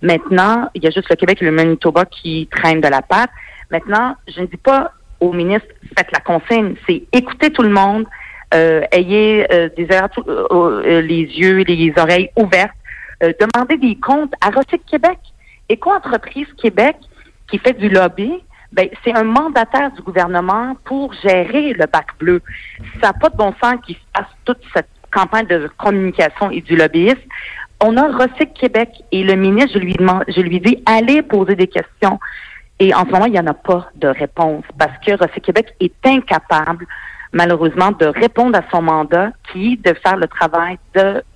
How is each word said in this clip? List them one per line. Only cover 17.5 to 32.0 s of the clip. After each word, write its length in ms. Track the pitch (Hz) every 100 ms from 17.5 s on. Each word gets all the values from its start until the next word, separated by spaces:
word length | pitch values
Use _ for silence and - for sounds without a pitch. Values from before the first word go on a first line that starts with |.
qui 80 | 202
fait 160 | -
du 140 | 247 202
lobby, 420 | 190 185 180 214 349 _ _ _
ben, 160 | - 190 -
c'est 100 | -
un 100 | 233
mandataire 680 | 220 226 320 269 226 269 -
du 100 | -
gouvernement 720 | - 180 175 180 180 202 247 262
pour 280 | - 269 277
gérer 600 | - 202 185 175 247 294
le 120 | 226 156
bac 200 | 160 - -
bleu. 220 | 165 180 - - - - - -
Ça 80 | 214
n'a 40 |
pas 160 | 190 320
de 80 | 311
bon 160 | 202 -
sens 120 | 240 247
qu'il 120 | - 170 _ 202
fasse 100 | 196 _
toute 160 | - 247 -
cette 140 | 185 160 _ -
campagne 340 | - 185 220 220
de 220 | 175 151 _
communication 760 | 208 202 190 175 165 - 202
et 100 | 180
du 160 | 165 165
lobbyisme. 420 | 156 160 185 254 - - - - - _
On 160 | 214 226
a 120 | 302 254
Recycle 360 | 254 254 311 -
Québec 320 | 254 220 226 - -
et 120 | 196
le 100 | 190
ministre, 380 | 190 190 202 269
je 60 | 208
lui 140 | 180
demande, 300 | 170 185 185 -
je 120 | 180
lui 200 | 175 180
dis, 220 | 185 247 -
allez 340 | 220 233 294
poser 360 | 294 208 185 196
des 100 | 185
questions. 520 | - 170 _